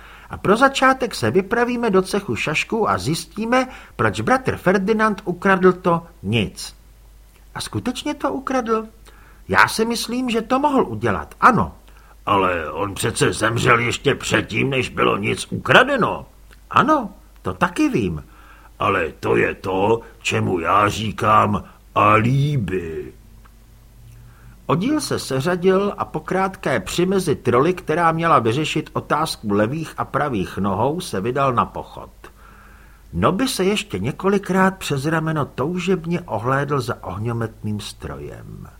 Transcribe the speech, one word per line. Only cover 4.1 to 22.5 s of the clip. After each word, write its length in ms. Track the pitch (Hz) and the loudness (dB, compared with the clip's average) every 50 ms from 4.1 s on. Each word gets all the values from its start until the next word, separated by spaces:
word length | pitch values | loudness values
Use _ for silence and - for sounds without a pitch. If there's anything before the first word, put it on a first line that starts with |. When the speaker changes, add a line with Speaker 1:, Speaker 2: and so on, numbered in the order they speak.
| 95 - | 0 0
Speaker 1:
bratr 360 | 110 180 254 262 - - 90 80 | 0 2 0 2 0 -2 -4 0
Ferdinand 640 | - 175 196 208 190 202 226 214 220 220 202 - - | 2 2 2 2 2 2 2 2 2 2 0 -2 -4
ukradl 480 | - 175 - - 196 190 180 185 185 180 | -8 -6 0 2 2 4 6 6 4 4
to 300 | 180 - 180 170 165 170 - - - - | 4 2 0 0 0 -2 -6 -14 -10 -4
nic. 520 | 95 113 117 95 - - - - - - - - - - - - - - - - - - - - - - | -2 0 0 0 -2 -4 -10 -14 -16 -16 -18 -20 -20 -20 -20 -20 -20 -20 -20 -20 -20 -20 -20 -20 -16 -14
A 60 | - | -12
skutečně 520 | - - - 107 185 247 254 - - 294 294 | -10 -6 -6 -4 -4 -4 -6 -4 -4 -6 -6
to 200 | 294 - 277 285 | -4 -4 -4 -4
ukradl? 540 | 269 269 - 262 254 233 233 220 220 220 220 - - - - - - - - - - - - | -4 -4 -2 -2 -2 0 0 -2 -2 -2 -6 -12 -20 -20 -20 -20 -20 -20 -20 -20 -16 -8 -2
Já 200 | 95 95 107 - | 2 4 4 4
si 180 | - - 220 | 2 0 -2
myslím, 440 | 233 233 220 - - 233 254 254 247 | 0 -2 -4 -6 -6 -4 -4 -2 -2
že 120 | 220 233 | -2 -2
to 180 | 220 - 254 262 | -2 0 0 2
mohl 240 | 285 294 277 262 - - | 2 2 2 2 0 0
udělat, 480 | 113 107 107 113 95 80 76 - - - | -2 -4 -2 -2 -2 -2 -4 -10 -2 2
ano. 340 | - 240 233 156 92 73 - - - - - - - - - - - | 4 4 6 4 2 -2 -4 -12 -20 -20 -20 -20 -20 -20 -20 -8 -2
Speaker 2:
Ale 460 | - 104 98 92 92 90 85 80 76 | 0 2 2 2 2 0 -2 -4 -6
on 220 | 76 82 98 101 95 | -6 -4 -4 -4 -4
přece 400 | - - 117 107 - 143 123 92 | -4 -4 -2 0 2 2 0 2
zemřel 460 | - 107 113 117 120 - 131 120 117 | 0 0 0 0 2 2 4 4 4
ještě 360 | 120 117 - - - 139 123 | 2 0 -2 -2 0 0 0
předtím, 540 | - - - 110 110 85 - - 117 123 135 | 0 0 0 0 0 0 0 -2 -2 0 0
než 200 | 139 131 110 101 | 0 -2 -4 -4
bylo 280 | - - 123 123 113 101 | -2 0 0 0 0 0
nic 300 | 104 117 110 - - - | -2 -2 -4 -4 -6 -8
ukradeno. 760 | 123 113 - - 143 202 254 269 277 247 165 113 90 73 - - - - - - - - - - | -8 -4 2 4 6 6 6 6 2 0 0 0 -2 -4 -8 -14 -20 -20 -20 -20 -20 -20 -10 -2
Speaker 1:
Ano, 400 | - - 185 285 311 285 226 190 - - - - - - | 2 2 4 4 4 2 0 -4 -10 -16 -20 -20 -20 -10
to 120 | - 92 92 | -8 -6 -4
taky 360 | - 175 180 - - 302 294 | -2 -2 -2 0 0 0 0
vím. 340 | 247 143 104 85 80 73 - - - - - - - - - - - - | 0 0 -2 -2 -4 -6 -8 -14 -20 -20 -20 -20 -20 -20 -20 -18 -8 -4
Speaker 2:
Ale 320 | - 101 98 95 82 76 - - | -2 0 0 0 -2 -4 -6 -6
to 160 | - 110 117 | -2 0 2
je 200 | 117 110 87 80 | 2 2 0 -2
to, 460 | - - 95 92 95 98 107 113 117 - - - - | -4 -6 -4 -2 0 2 2 2 0 -2 -6 -16 -10
čemu 380 | - - 113 110 110 107 95 85 | -6 -4 -2 -2 0 0 -2 -2
já 300 | 82 85 92 101 104 104 | 0 2 2 4 4 2
říkám 720 | - - 110 107 - - 113 107 107 107 107 104 104 87 - - - - - - - | 2 -2 -4 -6 -4 -2 2 4 4 4 4 4 2 -2 -4 -8 -16 -20 -16 -4 0
alíbi. 1160 | 101 104 107 107 110 110 120 135 139 139 151 | 4 4 6 6 4 4 2 2 2 0 0